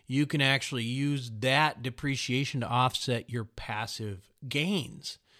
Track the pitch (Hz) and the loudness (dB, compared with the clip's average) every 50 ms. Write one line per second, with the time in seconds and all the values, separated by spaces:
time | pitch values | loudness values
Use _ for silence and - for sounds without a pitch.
0 | _ - 127 139 147 139 - 143 139 135 135 131 - - 139 120 113 117 123 135 | _ -2 0 2 2 2 2 2 4 4 4 2 0 -2 -4 -2 -2 -2 -2 0
1 | 143 143 143 135 123 117 110 104 123 131 135 147 156 151 - - 123 131 120 - | 0 0 0 0 -2 -6 -6 -2 2 4 4 6 4 4 2 -2 -6 -8 -6 -4
2 | - 143 135 127 - - 123 131 139 - - 131 113 98 120 123 127 127 - - | -2 -2 -2 0 0 0 0 0 0 0 -2 -2 0 2 4 4 4 4 2 0
3 | - 131 120 117 - - 113 117 107 - _ - - - 107 107 113 107 - - | 0 0 0 -2 -2 -4 -6 -6 -6 -6 _ -8 -6 -6 -4 -4 -4 -6 -6 -6
4 | 110 104 98 95 - _ _ _ 143 127 - 143 151 185 208 170 - - - - | -6 -6 -8 -8 -12 _ _ _ -8 -2 0 0 2 2 2 0 0 -2 -8 -12
5 | - - - - _ _ _ | -12 -12 -12 -14 _ _ _